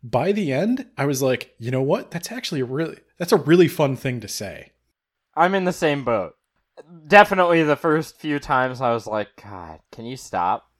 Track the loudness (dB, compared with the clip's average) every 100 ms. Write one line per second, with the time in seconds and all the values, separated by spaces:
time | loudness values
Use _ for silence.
0 | -2 -2 0 -2 0 0 0 -2 -6 -6
1 | -4 0 0 -2 -6 _ -6 -2 0 -2
2 | -4 -12 -10 -12 -8 -6 -6 -4 -6 -8
3 | _ _ 2 2 6 6 6 4 0 0
4 | -6 -8 -8 -10 -10 -12 -20 _ _ _
5 | _ _ _ 0 2 2 -2 0 -2 0
6 | -2 -2 -4 _ _ _ _ -20 -20 -20
7 | 4 6 6 6 4 4 4 2 2 0
8 | -2 -10 -6 -6 -2 0 0 -2 -2 -2
9 | -2 -6 -6 -12 -18 -18 -16 -20 _ -18
10 | -14 -14 -8 -4 -2 -4 _ _